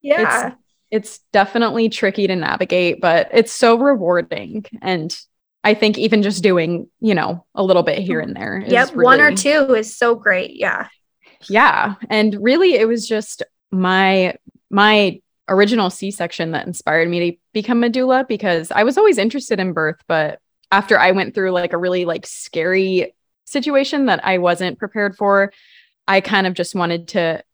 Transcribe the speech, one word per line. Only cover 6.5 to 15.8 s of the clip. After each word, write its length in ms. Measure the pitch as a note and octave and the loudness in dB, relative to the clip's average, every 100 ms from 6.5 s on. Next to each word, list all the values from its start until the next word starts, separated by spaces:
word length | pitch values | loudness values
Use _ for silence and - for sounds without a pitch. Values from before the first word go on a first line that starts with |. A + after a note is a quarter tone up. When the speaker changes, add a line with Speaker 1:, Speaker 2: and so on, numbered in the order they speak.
| F3+ E3 E3+ - _ | 2 0 -4 -8 _
Speaker 2:
you 160 | A3 F3+ | -2 0
know, 300 | D#3+ F3 _ - | -2 -6 _ -4
a 80 | |
little 200 | F#3+ F3+ | 2 2
bit 160 | E3 D3+ | 2 -4
here 200 | F#3 D#3+ | -4 -4
and 160 | D#3 - | -6 -10
there 240 | G#2 F#3+ G#3+ | -8 -8 0
is 60 | |
Speaker 1:
Yep. 240 | A#3+ B3+ C4+ | 0 0 2
One 260 | B3 C#4 | 4 6
or 40 | D4 | 4
Speaker 2:
really 100 | G3 | 2
Speaker 1:
two 380 | C#4 D4+ C4+ A3+ | 2 2 2 0
is 220 | A3 - | -2 -2
so 180 | A#3+ A#3 | 0 0
great. 400 | G#3+ F#3 - - | 0 0 -4 -6
Yeah. 320 | F#3+ - - _ _ _ _ _ - | -6 -6 -10 _ _ _ _ _ 0
Speaker 2:
Yeah. 460 | G3+ C#4 - G#3 G3 A3+ | 4 4 2 -2 -6 -4
And 320 | A3 G#3+ G3+ | 0 0 0
really, 340 | A3 D4+ F#4 B3 | 0 4 4 4
it 120 | A3+ | 2
was 200 | A#3 - | -2 -4
just 360 | A3 A3 - - _ _ | -6 -6 -14 -14 _ _
my, 640 | F#3+ F#3 F#3+ F#3+ F#3+ F3+ - - _ _ | -2 2 2 4 2 0 -4 -20 _ _
my 520 | G3 G#3 G#3+ G3 F3 _ _ - | 2 4 4 2 -2 _ _ -2
original 400 | F#3+ G#3 A#3 | 2 2 2